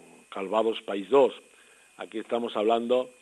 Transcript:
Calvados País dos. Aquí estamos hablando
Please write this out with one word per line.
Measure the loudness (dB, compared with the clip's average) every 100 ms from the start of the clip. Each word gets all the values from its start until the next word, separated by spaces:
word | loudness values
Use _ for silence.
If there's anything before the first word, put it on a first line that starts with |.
| -20 -20 _
Calvados | -10 -2 0 0 -2
País | -6 -8 2
dos. | 4 4 2 -18 _ _ _ _ -18
Aquí | -12 -10
estamos | -6 -4 -4 -2
hablando | 0 0 2 0 -2 -10